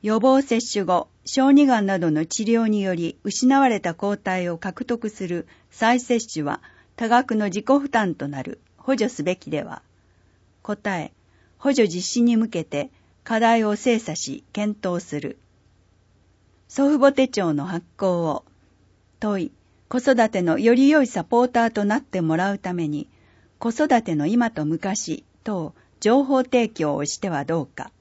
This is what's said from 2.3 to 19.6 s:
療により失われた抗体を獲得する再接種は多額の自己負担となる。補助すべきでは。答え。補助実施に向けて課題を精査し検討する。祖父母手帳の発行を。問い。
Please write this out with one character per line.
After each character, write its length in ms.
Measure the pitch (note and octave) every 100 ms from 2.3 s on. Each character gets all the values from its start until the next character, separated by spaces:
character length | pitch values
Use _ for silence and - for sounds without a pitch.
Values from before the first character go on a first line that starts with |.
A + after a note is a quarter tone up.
| -
療 220 | G#3+ A3+ A3+
に 160 | G#3+
よ 140 | F#3+ F3
り 240 | E3 -
失 360 | G#3 - B3 C4+
わ 100 | C4+
れ 100 | G#3
た 140 | F3
抗 240 | E3 G3+ G3+
体 320 | G3+ F#3 F3
を 80 | E3+
獲 280 | G3+ F3 B3
得 240 | A#3 A3
す 180 | - F#3
る 200 | F3 - _ _
再 300 | - A3+ B3
接 260 | B3 A#3 A3+
種 140 | D#3
は 200 | D3 - - _ _ -
多 120 | A3+
額 280 | A#3 B3 A3
の 100 | G#3
自 160 | F#3+
己 40 | G#3+
負 240 | C#4+ C#4
担 260 | A#3 G3 D#3+
と 120 | C#3+
な 140 | C#3
る。 180 | B2+ - _ _
補 160 | -
助 160 | C4+ G#3+
す 140 | -
べ 120 | D3+ F3+
き 160 | -
で 100 | D3+
は。 220 | - - _ _ _ _ _ _ _ _
答 360 | - G3+ G#3 F#3+
え。 140 | D3+ _ _ _ _ _
補 140 | C#4
助 140 | C#4 G#3
実 260 | E3+ F#3
施 80 | A#3+
に 120 | A#3+ A#3
向 120 | A3
け 160 | F#3
て 260 | D#3 C#3+ C4 _ _ _
課 160 | - A3+
題 240 | A3+ A#3
を 120 | G#3+ G#3
精 240 | - A#3
査 160 | - D#3+
し 280 | - C3+ _
検 220 | - G#3 G#3
討 220 | F#3+ F3
す 180 | F3 D3
る。 160 | C#3+ - _ _ _ _ _ _ _ _ _ _ _ _ _
祖 220 | - C#4
父 100 | D4+
母 140 | C#4
手 140 | C#4 C4
帳 260 | G#3 F3
の 120 | D3 D3+
発 200 | F3 E3+ _
行 260 | G3 F3 E3
を。 180 | D3 _ _ _ _ _ _ _ _
問 240 | G#3+ G3
い。 80 | E3+ _